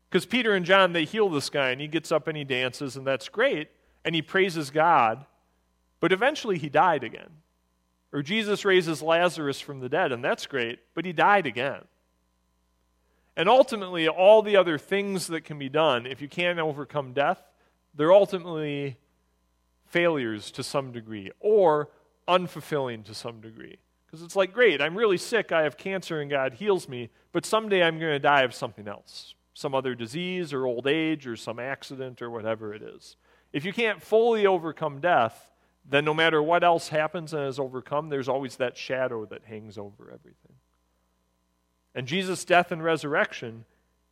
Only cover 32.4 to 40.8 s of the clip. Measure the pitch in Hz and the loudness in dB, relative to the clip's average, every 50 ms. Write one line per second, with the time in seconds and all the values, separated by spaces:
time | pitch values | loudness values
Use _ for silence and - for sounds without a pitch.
32.4 | 104 113 110 107 110 104 104 110 - 110 - - - - - _ _ _ _ _ | -4 -4 -4 -4 -6 -10 -12 -14 -16 -18 -18 -20 -20 -20 -20 _ _ _ _ _
33.4 | _ _ - 143 143 196 180 233 233 220 196 170 - - 214 220 226 240 226 214 | _ _ -8 -6 -6 -4 -2 -2 0 -2 -2 -4 -2 0 2 4 4 4 4 4
34.4 | 202 196 190 170 160 160 139 - 156 151 139 139 151 175 170 147 113 107 - - | 4 4 4 2 -2 -6 -6 -6 -6 -6 -4 -2 0 2 4 4 4 2 -2 -6
35.4 | - _ _ _ _ _ _ _ _ 135 139 143 151 151 151 160 165 165 160 151 | -20 _ _ _ _ _ _ _ _ 0 0 2 2 2 2 2 4 4 4 4
36.4 | 151 156 175 175 175 175 170 160 - - 156 151 156 156 - 180 160 147 160 147 | 2 2 2 4 4 4 4 2 0 -2 -2 -2 -2 -2 -4 -8 -10 -8 -6 -6
37.4 | 139 135 123 139 135 127 127 127 - - 143 147 156 156 143 139 123 131 127 135 | -4 -4 -4 -6 -6 -6 -8 -10 -8 -6 -4 -4 -4 -4 -6 -4 -2 -2 -2 -4
38.4 | 139 123 - - 127 120 - - - - 135 131 131 127 120 113 107 101 - - | -4 -8 -6 -4 -4 -4 -4 -8 -8 -6 -4 -2 -2 -2 -4 -6 -8 -10 -14 -16
39.4 | - 107 110 107 110 110 98 107 101 101 101 - - - 64 - _ - _ _ | -16 -16 -16 -16 -16 -16 -14 -14 -14 -16 -16 -20 -20 -20 -20 -20 _ -20 _ _
40.4 | _ _ _ 131 _ _ _ _ | _ _ _ _ _ _ _ _